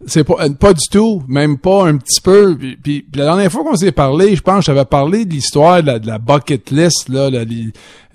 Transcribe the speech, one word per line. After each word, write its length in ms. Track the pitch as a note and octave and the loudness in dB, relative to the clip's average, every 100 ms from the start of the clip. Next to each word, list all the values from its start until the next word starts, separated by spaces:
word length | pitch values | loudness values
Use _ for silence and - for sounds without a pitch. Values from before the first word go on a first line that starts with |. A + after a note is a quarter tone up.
| - | -4
C'est 160 | E3 | -2
pas, 120 | D3+ F3+ | 0 0
euh, 80 | D#3 | -2
pas 240 | C#3+ G3+ | 2 2
du 140 | F3 - | 2 0
tout, 320 | G3+ A3 G3+ C3 | 0 0 -2 -4
même 300 | C3+ D3 C#3+ | -2 0 0
pas 300 | F#3 G3 F#3 | 0 2 2
un 100 | D3 | 0
petit 240 | - - | -2 -2
peu. 340 | - G3 G3+ D#3 | 4 4 4 0
Puis, 200 | C3 - | -6 -10
puis, 240 | D3 D3 | -6 -6
puis 180 | - C3 | -6 -4
la 60 | C#3+ | 0
dernière 260 | F3+ G3 | 0 0
fois 120 | G#3 | -2
qu'on 120 | D#4 A3+ | -2 -2
s'est 160 | F#3+ | 0
parlé, 420 | - C#3 D3 G3 F#3 | 0 0 2 2 2
je 60 | |
pense 160 | - G3 | 0 0
que 40 | |
je 20 | D#3+ | 2
t'avais 180 | C#3 C3+ | 0 0
parlé 400 | D3 C#3+ G3+ A3 | 0 0 -2 -4
de 60 | |
l'histoire 480 | D3+ B2 C#3+ D#3 F3+ | -6 -4 2 4 4
de 60 | D3+ | 2
la, 120 | A#2 | -2
de 60 | A2 | -6
la 140 | A2 | -6
bucket 500 | A#2 C#3+ - C#3 - | -2 -2 0 -6 -4
list, 400 | C3+ E3+ C#3 - | 0 0 -2 -4
là, 220 | C3 C#3 | -4 -2
là, 120 | B2+ | -2
les, 280 | A2+ A#2 A2+ - - - _ | -6 -8 -10 -12 -18 -20 _